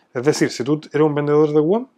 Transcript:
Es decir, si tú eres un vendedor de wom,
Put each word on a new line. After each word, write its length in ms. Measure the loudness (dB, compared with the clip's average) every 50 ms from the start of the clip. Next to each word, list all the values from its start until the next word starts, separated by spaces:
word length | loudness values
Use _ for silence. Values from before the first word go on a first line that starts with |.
| _ _
Es 100 | _ -2
decir, 280 | 0 0 2 2 -2 -2
si 120 | -2 -6
tú 180 | -4 -4 -4 -4 -4 -6
eres 140 | -2 0 0
un 80 | 0 0
vendedor 380 | -2 -2 0 2 2 2 2
de 80 | 2 0
wom, 280 | 2 2 0 -2 -2 -8 _